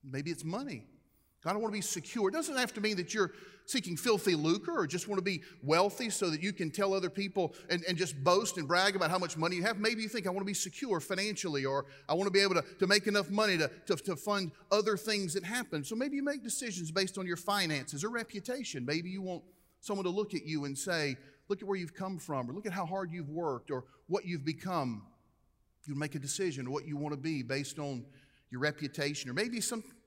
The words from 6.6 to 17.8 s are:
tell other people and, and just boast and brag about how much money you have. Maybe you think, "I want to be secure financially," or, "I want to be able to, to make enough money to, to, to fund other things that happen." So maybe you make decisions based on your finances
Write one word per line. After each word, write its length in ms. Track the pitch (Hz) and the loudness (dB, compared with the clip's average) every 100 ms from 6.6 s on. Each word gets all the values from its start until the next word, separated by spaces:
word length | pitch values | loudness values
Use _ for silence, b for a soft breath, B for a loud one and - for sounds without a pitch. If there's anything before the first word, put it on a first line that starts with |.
| 160 | -4
tell 200 | 170 196 | 0 2
other 180 | 196 175 | 2 0
people 440 | - 196 190 165 B B | -2 -2 0 -2 B B
and, 160 | 175 170 | -2 0
and 100 | 175 | -2
just 280 | 175 139 | -2 2
boast 320 | 135 180 220 185 | 6 6 4 -2
and 100 | 143 | 2
brag 300 | 175 190 190 | 6 6 4
about 140 | 165 | 2
how 80 | 185 | 2
much 180 | 180 160 | 0 0
money 180 | 170 | 0
you 80 | 180 | 2
have. 160 | 190 208 | 0 2
Maybe 240 | 214 233 | 0 0
you 60 | 220 | -4
think, 180 | 233 190 | -2 -2
"I 40 | |
want 100 | 185 | -2
to 60 | 196 | -2
be 80 | |
secure 460 | 196 185 - 262 180 | -2 -4 -4 0 0
financially," 680 | - 190 202 208 185 143 135 | 0 -2 -2 -2 -2 0 2
or, 180 | 139 139 B B | 0 -2 B B
"I 60 | |
want 140 | 160 202 | 2 4
to 40 | |
be 80 | 190 | 6
able 140 | 196 | 6
to, 80 | 175 | 4
to 240 | 139 - 185 | 0 0 4
make 200 | 202 208 | 6 6
enough 220 | 208 185 | 2 2
money 300 | 202 214 175 | 2 4 4
to, 120 | 147 - - | 2 -2 -2
to, 80 | 170 | -2
to 200 | - 170 | 0 -4
fund 360 | - 202 180 B B | 0 0 -2 B B
other 240 | 202 214 202 | 4 4 2
things 380 | 220 208 190 | 0 0 0
that 100 | 180 | -2
happen." 400 | 175 240 240 156 | -2 -4 -2 -4
So 100 | 139 | -4
maybe 220 | 226 285 277 | -2 -2 0
you 80 | |
make 180 | 277 285 | -2 -4
decisions 480 | 226 - 247 180 165 | -4 -4 -4 -4 -2
based 280 | 165 190 196 | 0 0 0
on 80 | 185 | -4
your 100 | 175 | -4
finances 680 | - 202 175 147 | 0 2 2 0